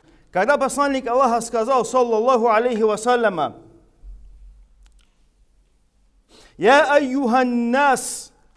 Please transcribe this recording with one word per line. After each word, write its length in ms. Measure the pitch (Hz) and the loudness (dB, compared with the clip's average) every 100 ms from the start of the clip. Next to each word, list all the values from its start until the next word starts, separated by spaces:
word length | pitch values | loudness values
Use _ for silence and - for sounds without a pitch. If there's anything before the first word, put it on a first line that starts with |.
| _ _ _ | _ _ _
когда 260 | 175 220 285 | -2 0 0
посланник 500 | 269 269 285 262 233 | -2 -2 -2 -2 -2
Аллаха 340 | 247 262 233 | 0 0 0
сказал, 440 | 226 233 220 262 | -4 -4 -2 -2
саллаллаху 640 | 233 254 240 214 240 247 233 | 0 -2 0 0 0 2 2
алейхи 340 | 214 247 220 | 0 0 0
вассаляма: 720 | 220 214 247 247 220 175 131 - - - _ _ - - - - - - _ _ - _ _ _ _ _ _ _ _ _ _ _ _ _ _ _ - - | 0 0 0 0 0 -2 -6 -8 -20 -20 _ _ -20 -20 -20 -20 -20 -20 _ _ -20 _ _ _ _ _ _ _ _ _ _ _ _ _ _ _ -20 -2
«Я 380 | 214 285 285 | 4 4 4
айюхан 760 | 285 262 269 247 254 254 240 233 | 2 0 -2 0 0 0 -2 -2
нас, 640 | 262 285 254 - - - _ _ | 0 2 0 -4 -12 -16 _ _